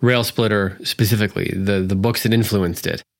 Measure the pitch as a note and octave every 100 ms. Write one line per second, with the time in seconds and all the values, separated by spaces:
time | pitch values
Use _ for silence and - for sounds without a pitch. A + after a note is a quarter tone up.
0 | A#2+ B2 A#2 - A2 G#2 F#2+ F#2+ - -
1 | G#2+ G#2+ G#2 - - - F#2+ G2 F#2+ F#2+
2 | A2 A2+ A2+ A2+ A2 G2+ F2 F2 E2+ E2
3 | - _